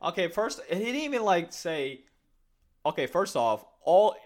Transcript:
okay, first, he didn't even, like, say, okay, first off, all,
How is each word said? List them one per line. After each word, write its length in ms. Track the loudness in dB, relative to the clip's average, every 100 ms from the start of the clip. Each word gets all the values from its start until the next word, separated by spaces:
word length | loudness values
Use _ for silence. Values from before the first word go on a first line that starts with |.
okay, 260 | -6 -2 -2
first, 320 | 0 -4 -4 -6
he 100 | -4
didn't 180 | -2 -2
even, 260 | -2 -2
like, 320 | 2 2 0
say, 480 | -8 -6 -4 -4 -6 _ _ _ _ _ _ _ _
okay, 220 | -4 -2 -2
first 280 | 0 -2
off, 300 | 0 0 0 -6 _
all, 340 | 4 6 6 0